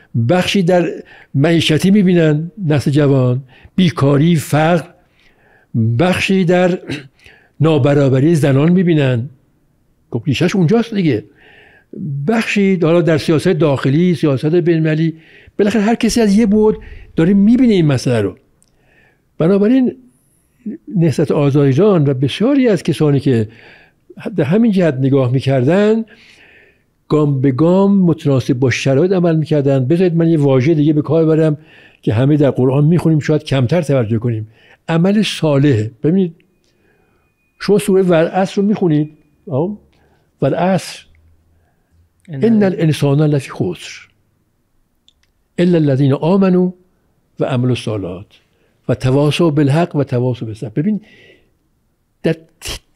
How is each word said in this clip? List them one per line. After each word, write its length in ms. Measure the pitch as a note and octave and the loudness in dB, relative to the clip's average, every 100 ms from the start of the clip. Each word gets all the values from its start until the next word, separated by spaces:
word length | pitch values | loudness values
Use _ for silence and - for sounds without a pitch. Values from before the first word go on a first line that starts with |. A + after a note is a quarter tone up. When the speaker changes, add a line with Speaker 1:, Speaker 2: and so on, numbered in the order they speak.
| _ A#2+ A#2 | _ -4 0
Speaker 1:
بخشی 340 | F3 F3 G3+ | 0 0 0
در 240 | F3 F3+ D#3+ - - - - C3+ | 2 0 0 -6 -14 -20 -8 -2
معیشتی 560 | D#3+ E3+ - D3+ F#3 | 2 2 2 0 2
می‌بینن، 600 | G#3 F#3 F3 D#3+ D3+ E3+ - E3 | 2 4 2 2 0 -4 -6 -2
نسل 240 | D3 E3+ | -2 0
جوان، 520 | C#3+ C#3+ C#3 B2+ B2+ C#3 - - - | 0 2 2 0 -2 -6 -20 -8 -2
بیکاری، 600 | F3+ - C#3 C#3+ E3 E3 | 0 0 0 2 2 0
فقر، 520 | - C#3+ D#3+ F3 - _ _ _ _ _ _ _ _ A#2+ A2+ A#2 | 0 0 0 0 -4 _ _ _ _ _ _ _ _ -2 -2 0
بخشی 460 | F3+ F#3 - F#3+ F3 | 0 0 -2 0 2
در 340 | F3+ F3+ F3+ - D3 - _ - - _ - | 2 0 -2 -8 -12 -14 _ -20 -20 _ -2
نابرابری 760 | D3+ D#3 C#3 D3 C#3 C3 D3+ E3 | 0 2 2 2 2 2 2 2
زنان 360 | D3 C3+ D#3+ | 2 2 2
می‌بینن، 580 | F3+ F3 D#3 C3+ B2 B2+ - _ _ _ _ _ _ _ | 2 2 0 0 -2 -6 -14 _ _ _ _ _ _ _
خب 120 | A#2+ D3 | -8 -4
ریشه‌ش 300 | B2 F3 G3+ | -2 -2 0
اونجاست 380 | D#3 A#3 A3+ | 0 0 -2
دیگه، 300 | G3+ E3 A2 - _ - - - _ _ - D3+ C#3+ C#3+ | -2 -2 -2 -6 _ -20 -20 -20 _ _ -14 -10 -8 -4
بخشی 520 | A3+ G#3+ G#3 G3 F#3 | -2 -2 -2 0 0
حالا 180 | D#3+ E3+ | 0 0
در 160 | E3 D#3 | 0 0
سیاست 300 | - G#3 F3+ | 0 0 0
داخلی، 680 | E3+ D#3 C3 C#3 D3 F3+ D#3+ | 0 0 0 0 0 0 0
سیاست 400 | D#3 C3 D#3 F3 | -2 -2 -2 0
بین‌المللی، 580 | E3 E3 D#3+ D#3 D#3+ D#3+ - - - - | 0 0 0 -2 -2 -6 -14 -20 -12 -4
بالاخره 220 | G3+ G#3+ | -2 0
هر 140 | G3+ A#3 | 0 0
کسی 260 | A3 A#3 | -2 0
از 160 | G#3+ G3 | 2 2
یه 80 | A#3 | 2
بعد 300 | G#3+ G#3+ G#3+ - - - - | 2 2 0 -6 -20 -10 -2
داره 180 | E3 | 2
می‌بینه 400 | G3+ G3+ B3 B3 | 4 4 4 4
این 120 | G3 D#3 | 2 2
مسئله 360 | C3 - A#2 | 0 0 -2
رو. 140 | G2 - _ _ _ _ _ _ _ _ _ - | -2 -6 _ _ _ _ _ _ _ _ _ -4
بنابراین 580 | D#3+ G3 G3+ C4 A#3+ - - _ _ _ _ _ G#3+ D4+ - G#3+ | 0 2 2 2 0 -4 -12 _ _ _ _ _ -14 -14 -6 -2
نهضت 340 | D#3+ B2+ D3+ | 0 0 -2
آزادی 380 | - C#3+ C#3+ C#3 | 0 0 2 2
ایران 380 | C3 G#3 F3+ C#3+ | 2 2 2 0
و 60 | |
بسیاری 540 | C3 C#3 - A3+ C#4+ B3 | 0 -4 -2 0 2 2
از 160 | F#3+ | 0
کسانی 360 | - C#3+ D3+ C#3 | -2 -2 0 0
که 300 | C#3 A#2+ G#2+ - - - _ _ - - A3+ F3+ | 0 0 -2 -8 -20 -20 _ _ -20 -16 -8 -4
در 80 | |
همین 280 | C3+ G#3 A#3 | 0 2 2
جهت 220 | F#3+ E3 | 2 0
نگاه 380 | C3 C3+ C3+ B2 | 0 0 2 2
می‌کردن، 760 | C3 C3+ C3+ B2+ F#3 G#3 A3+ A3 - - - - - _ _ _ _ - | 0 0 0 2 2 2 0 -4 -14 -20 -20 -20 -20 _ _ _ _ -4
گام 340 | D3+ D3 C3+ | 0 0 0
به 100 | C#3 | 0
گام 460 | B2 E3 F#3 G3 G3+ | 0 2 2 2 2
متناسب 560 | F3 D3+ C#3+ C3+ - | 2 0 0 -2 -2
با 160 | B2+ C3 | 0 0
شرایط 420 | - C3+ C3+ F3+ | 0 0 0 0
عمل 240 | F#3+ F3 D#3+ | 0 0 0
می‌کردن. 500 | D3 D3+ C#3 C3+ B2+ | 0 0 0 0 0
بذارید 300 | E3+ F#3 E3 | 0 0 2
من 140 | E3 | 2
یه 80 | E3 | 2
واژه 360 | C#3+ C3 B2+ | 2 2 2
دیگه 200 | D#3+ D3 | 2 2
به 80 | D3+ | 0
کار 240 | - E3 D#3+ | 0 0 2
برم 320 | D#3 D#3+ D3+ - - - _ | 2 0 -2 -8 -20 -20 _
که 120 | - | -4
همه 240 | A2 C3+ D3+ | 0 2 2
در 140 | C#3 | 2
قرآن 340 | B2 C3 C3+ D3 | 0 0 2 2
می‌خونیم، 340 | F3 E3 D#3 | 2 2 0
شاید 240 | - D3+ | 0 -2
کمتر 380 | - C#3 A#2+ F3 | -2 -2 0 -2
توجه 360 | D3 C#3 A2 A2+ | 0 -2 -2 -2
کنیم، 300 | A#2+ A2 A2 _ _ _ - | -4 -6 -8 _ _ _ -4
عمل 320 | E3 F3+ G#3 | -2 0 0
صالح. 640 | F3+ - D#3+ C#3 D3 A#2+ A2 - | -2 -2 0 2 2 0 -2 -4
ببینید 320 | D3 F#3+ F3+ - _ _ _ _ _ _ _ _ _ _ _ - | -2 0 -2 -6 _ _ _ _ _ _ _ _ _ _ _ -10
شما 180 | - G3+ | -2 0
سوره 260 | G3+ F#3+ | 2 0
والعصر 580 | F#3 E3 E3 F#3 F#3+ - | 2 2 0 -2 -4 -2
رو 60 | G3+ | -2
می‌خونید، 440 | G#3+ F3+ D3 D3+ - _ _ - | 0 0 0 -2 -8 _ _ -8
آه؟ 300 | C3+ F3+ G#3 _ _ _ _ _ _ | -4 -4 -8 _ _ _ _ _ _
والعصر 640 | C3+ - F3+ F#3 - - - _ _ _ _ _ _ _ _ _ _ _ - | -4 -2 -2 -2 -4 -16 -20 _ _ _ _ _ _ _ _ _ _ _ -16
Speaker 2:
ان 140 | C#3 | -2
Speaker 1:
ان 200 | G#3+ A3 | 0 2
الانسان 580 | F#3+ F3 E3 D3 C#3+ C#3 | 2 2 0 0 0 2
لفی 300 | D#3 C#3+ - | 2 0 -4
خسر 560 | - F3+ E3 - - - _ _ _ _ _ _ _ _ _ _ _ _ _ _ - | -6 -6 -6 -14 -20 -20 _ _ _ _ _ _ _ _ _ _ _ _ _ _ -2
الا 200 | F3 E3+ | 0 2
الذین 360 | D3 C3 C#3 | 2 2 0
آمنوا 600 | C#3 D#3 G3 F#3+ F3+ F3+ - _ _ _ _ _ - | 0 0 0 2 2 0 -4 _ _ _ _ _ -8
و 60 | D#3 | -4
عملوا 240 | C3 B2+ | -2 -2
الصالحات 560 | A#2 - G#2+ F2 F2+ G#2 _ _ _ _ _ - | -2 -4 -8 -8 -12 -16 _ _ _ _ _ -6
و 60 | B2+ | -4
تواصوا 540 | C3 C3+ D3 C#3 E3+ | 0 0 0 0 0
بالحق 460 | C#3+ C#3+ D3+ E3+ D3+ | 0 0 0 -2 -4
و 80 | |
تواصوا 440 | B2+ B2 B2+ A#2+ A2+ | -4 -2 -4 -6 -10
بالصبر. 220 | G2+ A#2+ | -12 -10
ببین 320 | C#3 F3+ G#3 - - - _ _ _ _ _ _ _ _ _ | -4 -4 -4 -8 -20 -20 _ _ _ _ _ _ _ _ _
در 100 | - | -6
ت-، 460 | E3 - _ - - _ | -6 -10 _ -14 -14 _